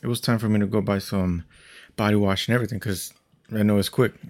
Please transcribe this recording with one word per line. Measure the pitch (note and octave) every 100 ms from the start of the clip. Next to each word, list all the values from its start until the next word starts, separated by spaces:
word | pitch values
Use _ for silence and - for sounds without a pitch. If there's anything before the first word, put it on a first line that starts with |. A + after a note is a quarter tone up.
it | A#2
was | A#2+
time | - A2+
for | A2
me | G#2+
to | G2+
go | G#2+
buy | G2+ G2
some | - G2+ F#2 F2 - - - - - -
body | G#2 G#2
wash | G2+ F#2+ -
and | A#2+
everything, | A2+ G2
'cause | G#2 F2+ - - _ _ _
I | A2
know | G#2 G2+
it's | F#2+
quick | - A#2+ -